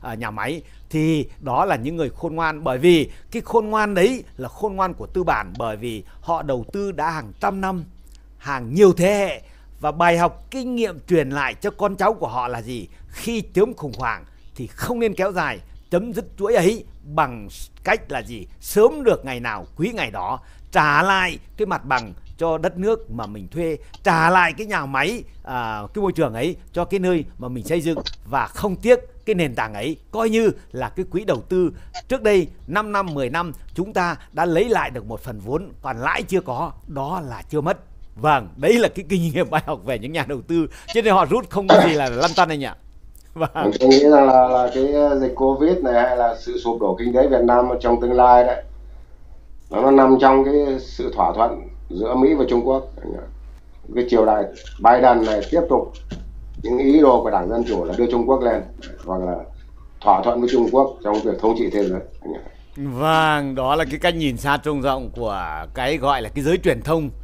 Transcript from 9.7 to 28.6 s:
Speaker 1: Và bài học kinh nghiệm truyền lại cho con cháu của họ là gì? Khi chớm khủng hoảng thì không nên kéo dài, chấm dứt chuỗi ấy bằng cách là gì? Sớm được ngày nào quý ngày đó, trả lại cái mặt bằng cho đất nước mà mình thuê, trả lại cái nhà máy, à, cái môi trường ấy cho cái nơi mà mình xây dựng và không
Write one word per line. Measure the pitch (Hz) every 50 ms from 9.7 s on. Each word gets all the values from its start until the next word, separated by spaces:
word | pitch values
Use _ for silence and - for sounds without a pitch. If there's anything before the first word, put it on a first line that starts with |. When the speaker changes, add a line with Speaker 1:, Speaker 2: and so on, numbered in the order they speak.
| - -
Speaker 1:
Và | - 151
bài | 147 165 170 175 170
học | 170 175 165 170 - - -
kinh | - 269 247 254 247
nghiệm | 233 226 196 175 139 -
truyền | - 180 160 143 131
lại | 139 147 139 127 110 -
cho | - 202
con | 196 - 208 202 196
cháu | 185 190 208 226
của | - 165
họ | 120 113 127 123
là | 123 123 117
gì? | 110 117 127 117 90 - - - -
Khi | - - - - 226 233 220 - - -
chớm | 175 208 254 214
khủng | - 156 139 113
hoảng | 117 131 120 107 87 76 - - - - - -
thì | - 123
không | 104 - - - - 247 233
nên | 233 220 185
kéo | 190 185 202
dài, | 185 180 156 139 113 95 - - - - - -
chấm | 175 175 214 240 170
dứt | 214 - - -
chuỗi | - 196 202 240
ấy | 202 165 190 233 208 - - - - - 143 147
bằng | 160 151 127 120 113 101 98 - - - - - - -
cách | - 214 220 - -
là | 147 123
gì? | 107 101 120 107 90 - - -
Sớm | - - - 202 214 262 320 302 269
được | 226 170 - -
ngày | 135 127 120
nào | 120 120 107 98 87 - -
quý | - 160 220 180
ngày | 202 147 113
đó, | 98 98 90 98 131 127 - - - - - -
trả | - 180 151 151 143 147 175
lại | 196 196 190 185 180 151 131 - - -
cái | - 143
mặt | 185 175 - -
bằng | 135 131 123 117 101 87 - - - -
cho | - 165 165 160
đất | 160 160 170 165
nước | 180 190 214 226 220 - -
mà | 110 120 110
mình | 101 104 104 95
thuê, | 90 - 160 175 160 151 - - - - - -
trả | 196 170 160 160 170
lại | 185 185 175 165 151
cái | - -
nhà | 208 202 170 143
máy, | 139 135 131 143 185 240 233 - - - - -
à, | - 131 123 117 113 110 107 104 101 -
cái | 214
môi | 196 190
trường | - 165 156 123 107
ấy | 113 131 175 180 - - - -
cho | 170 170
cái | 175 190 196
nơi | 180 180 180 160 143 - -
mà | - 127
mình | 123 127 120 110
xây | - 160 175
dựng | 143 170 160 147 - - - - -
và | 104 123 160 -
không | - - -